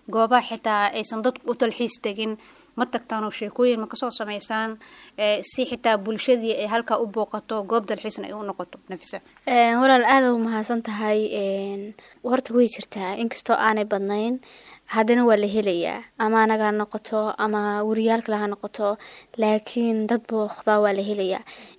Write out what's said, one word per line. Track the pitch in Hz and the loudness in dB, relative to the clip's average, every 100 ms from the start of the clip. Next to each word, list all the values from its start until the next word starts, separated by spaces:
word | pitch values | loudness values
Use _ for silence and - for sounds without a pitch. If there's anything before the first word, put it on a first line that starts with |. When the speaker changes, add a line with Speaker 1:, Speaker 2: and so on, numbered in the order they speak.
| - | -4
Speaker 1:
goobaha | 190 226 247 | 0 4 4
xitaa | - 226 220 208 202 220 | 2 -4 0 2 0 -2
aysan | 214 220 | -4 -2
dadku | 247 - - | -2 -2 -4
u | 240 | 0
dalxiis | 233 214 240 - | -2 0 -4 -4
tegin, | 214 202 220 214 - - _ - | -6 -4 -6 -6 -12 -20 _ -6
ma | 240 | -4
tagtaan | 233 - 220 | -4 -6 -6
oo | 214 | -6
sheekooyin | - 208 - 247 226 | -6 -6 0 2 0
ma | 220 | -4
ka | 226 | -8
soo | 247 | -8
samaysaan, | - 208 208 - 220 220 220 - - - - | -6 -8 -8 -4 -4 -4 -8 -16 -20 -14 -2
ee, | 208 208 | 0 0
si | 196 - 247 | -2 -4 -4
xitaa | 240 233 214 | 0 2 2
bulshadii | 196 220 - 240 226 208 | 0 -2 2 2 0 -2
ay | 208 | -2
halkaa | 226 233 220 | -2 0 -2
u | 226 | -2
booqato, | 214 208 214 - 220 | -4 -4 -6 -6 -6
goob | 196 233 202 | 0 -2 0
dalxiisna | 208 220 202 196 | -6 -6 -10 -10
ay | |
u | 208 | -10
noqoto? | 202 190 180 - - | -10 -10 -12 -14 -14
Nafisa. | 185 - 196 - _ - | -12 -12 -14 -14 _ 2
Speaker 2:
Ee, | 240 233 233 | 4 4 6
walaal, | 262 262 | 6 6
aad | 233 269 254 | 6 6 6
u | 233 | 2
mahadsan | 226 220 214 233 | 0 -2 -2 -4
tahay. | 226 208 214 214 214 | -4 -4 0 0 0
Een, | 208 196 196 196 196 208 - - - | -2 -2 -2 -4 -8 -12 -16 -20 -10
horta | 240 254 - | -2 -2 2
way | 240 233 | 2 2
jirtaa, | - - 208 185 208 | 0 -10 -8 -8 -4
inkastoo | 226 - - 233 | -6 -4 0 2
aanay | 220 214 214 | 2 2 0
badnayn, | 196 196 208 226 254 - - - - - | -2 -2 -2 -2 -4 -10 -20 -20 -20 -4
haddana | 220 220 240 240 | 0 4 4 6
waa | 208 | 4
la | 208 | 2
helayaa. | 214 202 175 165 202 - - | 0 0 0 -2 -6 -10 -4
Ama | 220 220 | 2 4
anaga | 220 220 214 | 4 2 0
ha | |
noqoto, | 214 208 214 - 220 214 - | 0 -4 -8 -4 -2 -2 -2
ama | 214 208 208 208 214 | -2 0 -2 -2 0
wariyaal | 220 226 226 226 | 2 2 2 0
kale | 208 | -2
ha | 208 | -2
noqoto, | 202 208 - 202 220 - - - - | -6 -8 -2 -2 -2 -8 -20 -12 0
laakiin | 214 214 - 240 233 220 214 | 2 2 0 0 0 2 0
dad | 233 220 | -2 -2
booqda | 220 208 - - 214 | -2 -2 -2 2 4
waa | 208 | 4
la | 196 | 2
helayaa. | 202 202 185 196 - - - | -2 -2 -2 -4 -8 -20 -20